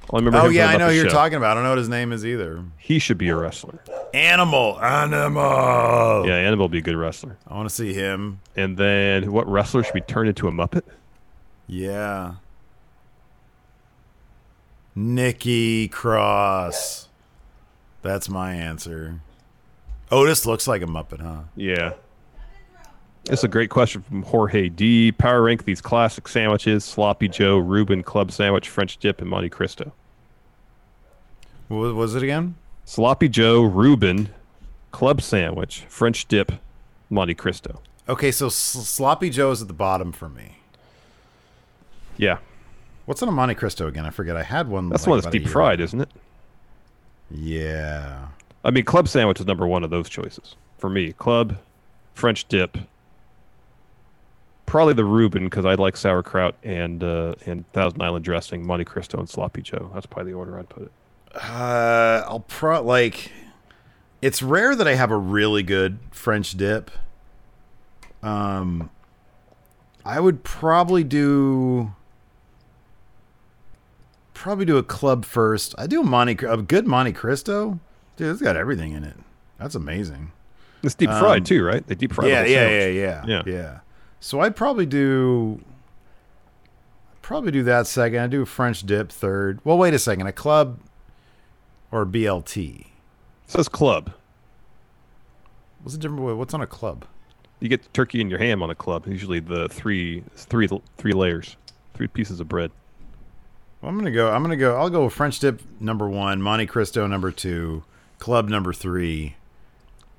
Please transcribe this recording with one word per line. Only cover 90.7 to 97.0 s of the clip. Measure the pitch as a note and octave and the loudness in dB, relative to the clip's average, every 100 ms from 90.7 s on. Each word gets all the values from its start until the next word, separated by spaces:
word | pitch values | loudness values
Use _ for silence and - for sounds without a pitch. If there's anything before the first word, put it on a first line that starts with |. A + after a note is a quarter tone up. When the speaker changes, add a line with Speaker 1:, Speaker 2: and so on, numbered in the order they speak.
| B2 - - - - _ _ _ _ _ _ _ | -2 -18 -20 -20 -20 _ _ _ _ _ _ _
Speaker 2:
or | A2 | -4
B | G2 A2 G#2+ | -2 0 0
L | F#2 | -2
T? | - G#2+ D#2 - - _ _ _ _ _ | -4 -8 -8 -12 -20 _ _ _ _ _
Speaker 1:
It | - | -4
says | - D#3+ | -2 -2
club. | - C#3+ E2+ - - _ _ _ _ - - _ _ _ - - _ - - _ _ | 0 2 2 -4 -14 _ _ _ _ -20 -20 _ _ _ -20 -20 _ -20 -20 _ _
Speaker 2:
What's | D3 | -14
the | D#3 | -10
difference? | D3+ D3 C3 A2+ | -8 -6 -6 -6
What's | B2+ | -6
on | D#3 | -8
a | B2 | -8
club? | - A2 B1 | -8 -10 -10